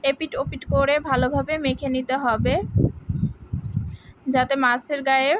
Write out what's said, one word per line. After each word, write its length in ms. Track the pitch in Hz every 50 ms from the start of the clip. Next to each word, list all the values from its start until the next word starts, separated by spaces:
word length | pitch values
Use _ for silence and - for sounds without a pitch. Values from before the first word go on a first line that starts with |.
| - 269
এপিট 220 | 277 - 320 311 - -
ওপিট 220 | 285 - - 262 - - 285
করে 220 | 277 277 269 285 302 294 320
ভালোভাবে 440 | 269 247 254 254 294 277 269 277 311 311 302
মেখে 240 | 269 262 262 285 269 262
নিতে 200 | 254 254 262 262 277 285
হবে, 320 | 247 226 220 - 226 277 349 415 - - - - - - - - - - - - - - - - - - - - - - - - - - - - - - - - 277 254
যাতে 200 | 254 254 262 269 277 269
মাছের 360 | 247 240 247 247 - 302 277 277
গায়ে 260 | 269 269 269 262 277 311 427